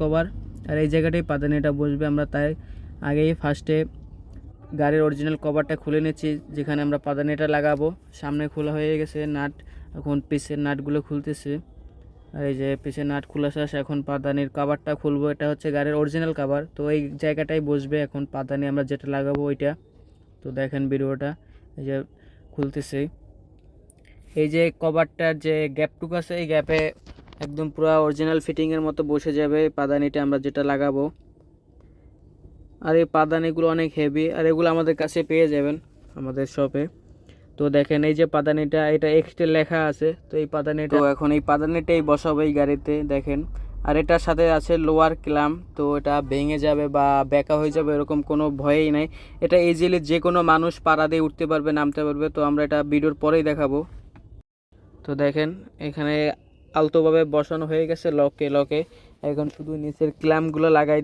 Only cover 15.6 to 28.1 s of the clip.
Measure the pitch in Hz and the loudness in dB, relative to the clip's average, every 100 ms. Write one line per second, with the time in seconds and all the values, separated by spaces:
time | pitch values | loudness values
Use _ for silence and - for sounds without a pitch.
15.6 | 156 143 143 151 151 160 165 147 139 143 | -2 -2 0 0 0 0 -2 -2 -2 -2
16.6 | 160 - 147 151 143 147 156 151 156 160 | -4 -6 -2 -2 -2 -4 -2 -2 -2 -2
17.6 | 147 147 139 151 143 139 139 135 131 139 | 0 -2 -2 -2 -2 -6 -6 -6 -4 -4
18.6 | 143 143 135 139 139 139 139 143 143 139 | -2 -2 -2 -4 -4 -2 -2 -2 -2 -2
19.6 | 139 156 - - - - _ - 135 131 | -4 -4 -12 -20 -20 -20 _ -16 -10 -6
20.6 | 135 139 135 135 135 135 139 160 - - | -4 -4 -2 -2 -2 -4 -6 -8 -16 -20
21.6 | - - 139 135 - - - - - - | -20 -12 -6 -6 -8 -16 -20 -20 -14 -6
22.6 | 139 143 139 139 147 - - - - - | -6 -6 -6 -6 -6 -8 -20 -20 -20 -20
23.6 | - - - _ - - - 160 156 160 | -20 -20 -20 _ -20 -20 -6 -2 0 2
24.6 | 165 - 160 160 156 - 165 156 156 156 | 0 0 -2 0 -2 -2 -2 0 -2 -2
25.6 | 151 139 151 - 165 175 165 175 160 156 | -2 -2 -4 -4 -8 -6 -6 -6 0 0
26.6 | 151 160 156 - - - - - 147 147 | 2 0 0 -4 -16 -20 -20 -12 -10 -6
27.6 | 156 147 156 156 151 | -6 0 2 4 2